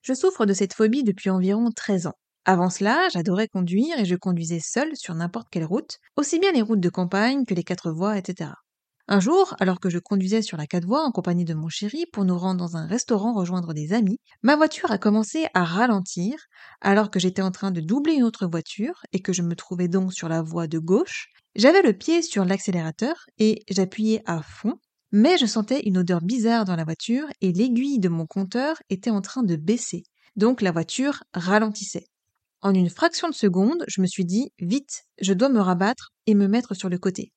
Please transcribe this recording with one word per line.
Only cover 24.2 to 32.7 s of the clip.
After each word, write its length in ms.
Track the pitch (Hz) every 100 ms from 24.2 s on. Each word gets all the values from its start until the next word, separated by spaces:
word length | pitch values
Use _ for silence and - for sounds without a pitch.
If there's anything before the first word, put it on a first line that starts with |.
| 214
à 160 | 165
fond, 340 | 151 - 208 320 _ _ _
mais 260 | 202 254 359
je 80 | 240
sentais 340 | 226 208 269
une 140 | - 185
odeur 240 | 180 175
bizarre 420 | 170 254 220 233
dans 120 | 202 170
la 80 |
voiture 420 | 160 165 - 240 302 -
et 120 | 190
l'aiguille 460 | 175 254 240 277 269
de 100 | 185
mon 180 | 165 160
compteur 500 | - 190 240 277 320 -
était 200 | 185 220
en 120 | 208
train 200 | 196 -
de 140 | 220 165
baisser. 480 | 156 240 - 175 - _ _ -
Donc 260 | 214 254
la 80 | 190
voiture 540 | 165 165 - 269 277 -
ralentissait. 720 | - 170 208 220 208 190 - - _ _ _ _ _
En 120 | 196